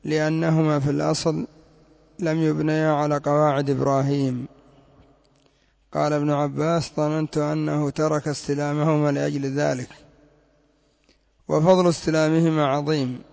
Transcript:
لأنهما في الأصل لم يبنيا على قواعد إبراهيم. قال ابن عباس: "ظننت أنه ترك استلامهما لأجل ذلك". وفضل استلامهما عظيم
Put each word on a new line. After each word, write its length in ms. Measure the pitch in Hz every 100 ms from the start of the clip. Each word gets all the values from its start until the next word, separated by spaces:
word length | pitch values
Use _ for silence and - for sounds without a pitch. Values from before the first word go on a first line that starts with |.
لأنهما 760 | 147 156 156 160 165 160 156 151
في 100 | 135
الأصل 580 | 143 151 156 170 156 - - _ _ _ _ _ _
لم 220 | 170 160
يبنيا 500 | 160 151 151 156 156
على 260 | 147 147 147
قواعد 520 | 147 147 151 139 143
إبراهيم. 800 | 135 135 135 139 143 135 123 131 - - - _ _ - _ _ _ _ _ _ _ _
قال 200 | 151 151
ابن 180 | 151 147
عباس: 600 | 143 143 139 151 170 143 -
"ظننت 400 | 151 156 156 -
أنه 520 | 147 156 151 147 147
ترك 380 | 135 156 151 156
استلامهما 840 | 139 - 143 147 147 151 151 147
لأجل 440 | 143 147 147 139 135
ذلك". 340 | 147 135 123 - - _ _ _ _ _ _ _ _ _ _ _ _ _ -
وفضل 420 | 151 165 185 180
استلامهما 760 | 165 - 156 156 160 165 156 147
عظيم 560 | 139 147 156 127 127 -